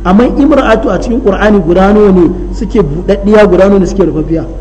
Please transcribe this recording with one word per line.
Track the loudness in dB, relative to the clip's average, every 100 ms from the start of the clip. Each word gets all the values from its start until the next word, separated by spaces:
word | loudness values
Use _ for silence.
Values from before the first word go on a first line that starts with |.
Amma | 2 2 2
Imra'atu | 0 0 2 0 0 0
a | -4
cikin | -4 -2
Qur'ani | -2 0 0 0
guda | 0 0 2
nawa | 2 2
ne | 4 2 -2 -8 -8
suke | -4 -2
buɗaɗɗiya, | -2 -4 -4 -4 2 4 4
guda | 4 2
nawa | 2
ne | 0
suke | -2
rufaffiya? | -2 -2 -4 -6 -6 -12